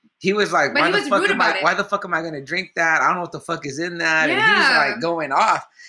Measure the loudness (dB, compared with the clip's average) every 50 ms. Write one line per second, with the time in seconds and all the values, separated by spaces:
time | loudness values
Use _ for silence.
0 | _ _ _ _ -2 0 0 2 0 2 2 2 2 2 2 2 2 2 2 0
1 | 0 2 0 2 2 2 2 2 2 0 0 0 0 0 0 0 -2 -2 -4 -4
2 | -4 -2 -4 -4 -4 -4 -8 -10 -10 -8 -6 -6 -6 -6 -4 -2 0 2 2 2
3 | 2 2 0 0 -4 -8 -8 -10 -8 -8 -8 -8 -8 -8 -6 -6 -6 -6 -4 -4
4 | -2 0 2 2 2 2 0 2 2 2 2 4 4 4 4 4 2 2 0 -2
5 | -2 -2 -2 -2 -2 -2 0 2 2 2 2 0 -4 -10 _ -20 -20